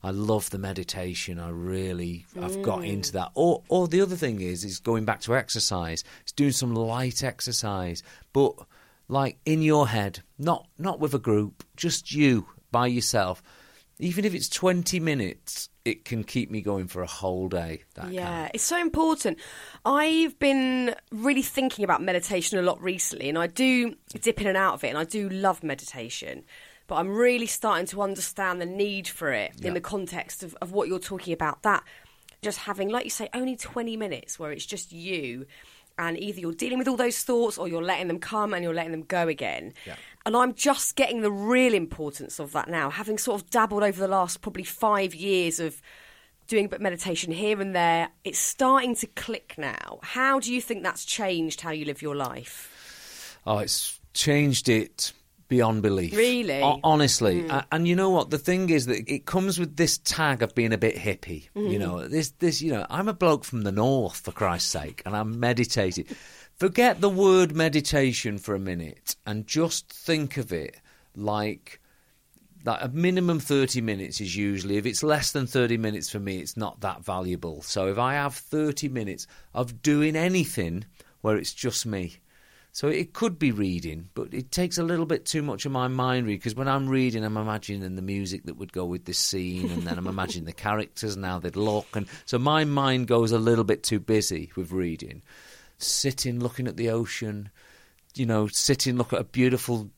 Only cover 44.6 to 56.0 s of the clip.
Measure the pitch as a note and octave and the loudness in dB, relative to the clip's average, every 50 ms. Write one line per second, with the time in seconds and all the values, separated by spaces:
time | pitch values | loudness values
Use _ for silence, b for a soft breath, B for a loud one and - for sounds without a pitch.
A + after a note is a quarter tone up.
44.6 | F3+ - - - A3+ G#3+ G#3 G3+ G3 F#3 E3 D#3 F3+ G3 G3 F#3 F3+ E3+ D#3 - | -8 -8 -4 2 4 4 4 4 2 0 -2 -4 -2 2 2 2 2 2 0 -2
45.6 | E3+ D#3 D3+ - B B B B B B B B B B B B _ - A3+ G#3+ | -4 -6 -6 -10 B B B B B B B B B B B B _ 0 2 2
46.6 | G3+ G3 F#3+ - G#3 G3 F3 E3+ - F#3+ E3+ D#3+ - F3 D#3+ E3+ G#3 G#3+ G#3+ G3 | 2 2 -2 -4 -4 -4 -4 -4 -4 -4 -4 -4 -4 -4 -4 -2 0 0 0 0
47.6 | G3 G3 F#3+ F3 F3 E3+ E3 E3 E3 - _ _ _ G3 - - - - - - | -2 0 2 4 4 4 4 2 0 -2 _ _ _ -6 -4 -2 -2 -4 0 2
48.6 | C4+ B3+ C4+ C4+ B3+ B3+ A#3 - - - _ - - - A3 - _ _ - - | 4 4 6 4 4 0 -2 -4 -4 -8 _ -10 -8 -8 -8 -8 _ _ -10 -8
49.6 | D3+ C3+ G#2+ - - G1+ - - - - - B3+ C4 C4+ C4+ C4+ - A#3 B3 B3 | -6 -6 -6 -8 -10 -12 -14 -14 -12 -8 -2 0 2 4 2 2 0 0 -2 -2
50.6 | - - A#3 G3 E3+ F#3 - - - - - - G#3+ F#3+ F3+ E3+ D#3+ D#3+ D3+ - | -2 -2 -6 -2 -2 -4 -4 -4 -6 -6 -4 -2 0 0 0 0 0 -2 -4 -6
51.6 | - E3+ D#3 D#3 D3+ D3 C#3+ - D3 D3+ C#3+ C#3+ C3+ B2 B2 B2+ B2+ - - - | -6 -6 -6 -4 -4 -6 -6 -6 -6 -6 -4 -4 -4 -4 -6 -10 -12 -14 -16 -16
52.6 | - - - - - - - - - - - - - - - - _ - G#2+ G#2 | -16 -18 -20 -20 -20 -20 -20 -20 -20 -18 -18 -16 -16 -18 -18 -10 _ 0 0 0
53.6 | G#2+ - - - - - - - - - _ - - D3 C#3+ D3 D3 C#3+ B2+ A#2+ | 0 -2 -2 -2 -2 -6 -8 -12 -18 -8 _ 0 2 4 6 6 6 4 4 2
54.6 | - C3 A#2 A2 G#2 - _ - - - - _ _ _ _ _ - _ C3+ B2 | 4 4 4 4 4 0 _ -6 -6 -6 -6 _ _ _ _ _ -4 _ 4 6
55.6 | A#2 A2 A2+ A2 G2+ G#2+ G2 F#2+ | 6 6 4 4 2 2 2 2